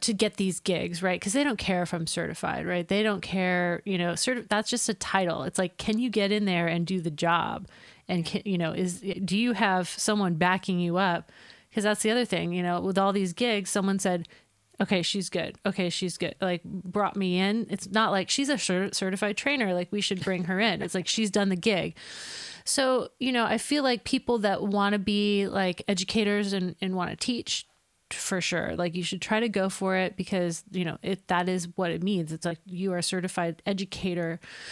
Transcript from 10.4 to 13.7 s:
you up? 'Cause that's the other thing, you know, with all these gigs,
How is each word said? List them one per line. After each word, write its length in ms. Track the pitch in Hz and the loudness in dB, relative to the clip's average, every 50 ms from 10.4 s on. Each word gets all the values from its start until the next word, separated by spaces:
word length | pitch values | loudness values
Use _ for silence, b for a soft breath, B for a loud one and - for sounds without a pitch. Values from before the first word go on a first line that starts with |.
| 180 180 185 185 - - 185 175 | 4 4 4 2 0 -2 0 0
you 160 | 175 170 170 | 0 0 2
up? 340 | 180 196 185 170 - - B B B B B B B B B | 2 2 2 0 -2 -4 B B B B B B B B B
'Cause 120 | - 226 202 | -4 0 0
that's 180 | 214 208 - | 2 2 2
the 80 | - 214 | 2 2
other 140 | 220 247 240 | 2 2 2
thing, 280 | - 190 165 170 175 175 | 2 0 0 0 0 0
you 80 | 180 | 0
know, 180 | 180 175 175 175 | 0 0 0 0
with 160 | 180 190 185 196 | 0 0 2 4
all 140 | 196 196 | 4 4
these 220 | 196 202 190 180 170 | 4 2 0 -2 0
gigs, 340 | - 247 240 220 202 185 - | 0 0 0 2 0 -2 -2